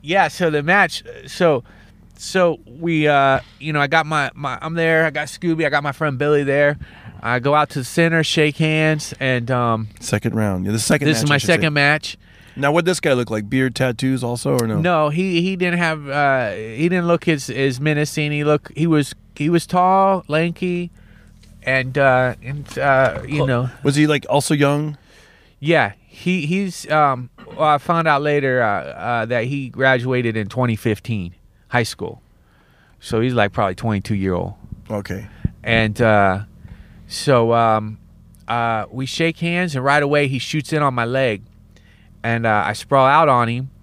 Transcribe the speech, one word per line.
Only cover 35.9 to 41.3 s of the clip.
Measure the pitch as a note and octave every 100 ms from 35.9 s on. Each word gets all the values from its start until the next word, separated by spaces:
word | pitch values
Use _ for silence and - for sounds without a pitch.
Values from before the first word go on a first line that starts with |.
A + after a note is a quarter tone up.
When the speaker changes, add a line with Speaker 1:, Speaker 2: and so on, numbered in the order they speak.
| G#2
Speaker 1:
uh, | A#2 G#2+ G2 F#2+ G#2+ - - - - - -
so, | - D3 B2+ A#2
um, | A#2 A2+ A2 G#2+ A2 - - - - -
uh, | A#2+ A#2 A2 G2+
we | B2
shake | C3 - E3 D#3+
hands, | E3+ F3 F3+
and | C#3
right | C3+ D3
away | C#3+ D3 C#3+
he | C3
shoots | - D#3 -
in | D#3
on | C#3+
my | B2
leg. | A#2 C3 C3